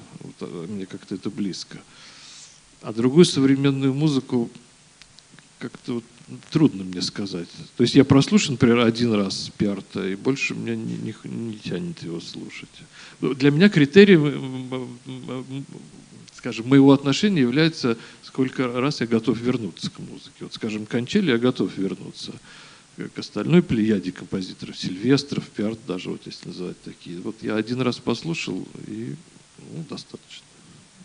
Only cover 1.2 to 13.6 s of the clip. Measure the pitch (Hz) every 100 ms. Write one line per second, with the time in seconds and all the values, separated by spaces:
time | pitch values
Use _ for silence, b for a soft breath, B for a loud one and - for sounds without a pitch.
1.2 | 107 101 98 82 - - - B B B
2.2 | B B B B _ _ - 110 127 151
3.2 | 170 143 135 139 143 135 135 135 156 135
4.2 | 127 127 117 - - _ _ - - -
5.2 | _ - - - 123 - - 120 - -
6.2 | - 127 - 156 151 98 92 90 - -
7.2 | 98 87 87 - - - 120 139 135 139
8.2 | 139 208 - 123 120 120 113 117 120 104
9.2 | 98 - - - 107 98 - 101 95 98
10.2 | 123 135 - 123 113 113 117 113 113 -
11.2 | - 120 117 107 - 87 87 165 87 82
12.2 | - - - - - - - B B B
13.2 | - 131 143 147